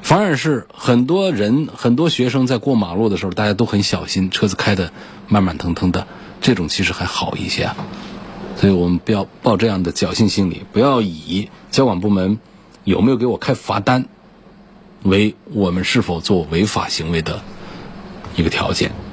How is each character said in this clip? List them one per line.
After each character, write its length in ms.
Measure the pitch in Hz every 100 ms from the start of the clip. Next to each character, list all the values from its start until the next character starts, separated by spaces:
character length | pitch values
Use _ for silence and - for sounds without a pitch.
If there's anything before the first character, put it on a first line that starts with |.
反 160 | - 180
而 160 | 208 139
是 320 | 156 131 -
很 340 | - - 120 127
多 240 | 180 190
人、 380 | 131 104 131 151 -
很 200 | 120 123
多 140 | 170
学 200 | - 127
生 160 | 135 127
在 120 | 123
过 180 | 143 123
马 180 | 92
路 160 | 87 113
的 80 | 92
时 80 | 95
候， 60 |
大 140 | 87 104
家 80 |
都 120 | 98 113
很 160 | 101
小 240 | 98 92 80
心， 240 | 95 95
车 180 | - 107
子 80 | 92
开 200 | - 98
得 160 | 87 - - - -
慢 120 | 104
慢 160 | 95 82
腾 160 | 92
腾 180 | 80 90
的， 140 | 87 - - - -
这 120 | -
种 140 | 107 78
其 160 | -
实 100 | 92
还 120 | 90 87
好 300 | - - -
一 100 | -
些 160 | -
啊。 120 | - - - - - - - - - -
所 140 | 101
以 40 |
我 140 | 95 87
们 120 | 87
不 120 | -
要 140 | 104 95 -
抱 160 | - 101
这 80 | 113
样 160 | 95
的 100 | 87
侥 220 | - 92
幸 160 | 87 107
心 220 | - 95
理， 100 | 80 -
不 80 | 104
要 220 | 135 131
以 480 | 104 80 76 85 104 - -
交 140 | - 131
管 140 | 90
部 100 | 104
门 280 | 101 92 110 - - - -
有 180 | - 95
没 80 | 107
有 80 | 127
给 80 | 123
我 100 | 110
开 200 | - 127
罚 240 | - 104
单 260 | 98 127 - - - - - - - - - -
为 320 | 95 98 107 - -
我 200 | 120 92
们 120 | 87
是 180 | 95 123
否 200 | 104 85
做 240 | - 95 78
违 140 | 82 104
法 220 | - -
行 240 | - 80
为 100 | 85
的 200 | 80 - - - - - - - - - - -
一 80 |
个 60 | -
条 220 | - -
件。 200 | - - - -